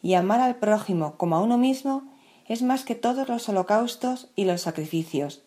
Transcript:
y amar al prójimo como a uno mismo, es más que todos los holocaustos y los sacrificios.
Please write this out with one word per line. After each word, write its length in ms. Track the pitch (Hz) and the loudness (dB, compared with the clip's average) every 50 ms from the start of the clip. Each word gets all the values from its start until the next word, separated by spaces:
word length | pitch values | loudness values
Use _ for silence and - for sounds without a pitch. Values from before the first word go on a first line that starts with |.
y 120 | - 175 185 | 2 4 4
amar 260 | 180 180 190 214 240 | 4 4 4 2 4
al 160 | 254 254 240 | 4 2 0
prójimo 600 | 247 214 208 214 214 208 - 185 170 156 151 151 | 0 2 2 2 2 2 -2 -2 -2 -2 -4 -2
como 180 | - 175 170 160 | -4 -2 0 2
a 60 | 165 | 2
uno 160 | 202 226 240 | 2 2 2
mismo, 460 | 240 247 262 269 262 - 269 269 277 269 - - - _ - _ _ _ | 4 4 2 0 0 -2 -4 -4 -4 -6 -12 -20 -20 _ -20 _ _ _
es 140 | - 226 226 | -8 -4 -2
más 240 | 254 247 262 262 - | 0 0 0 0 -2
que 100 | - 233 | -6 -6
todos 320 | - - 240 247 269 269 | -2 0 -2 0 0 -2
los 220 | 262 240 233 233 - | -4 -4 -4 -2 -2
holocaustos 800 | 202 190 180 - 208 220 240 240 - - - 254 254 247 - - _ | 0 0 2 2 2 2 2 0 -4 -4 -4 -4 -4 -6 -10 -10 _
y 80 | - 202 | 0 0
los 160 | 185 175 175 | 0 0 0
sacrificios. 840 | - 170 165 - 151 156 - 165 160 - - 143 143 143 143 - _ | -2 -6 -4 -6 -8 -4 -2 -4 -4 -2 -4 -4 -4 -4 -8 -14 _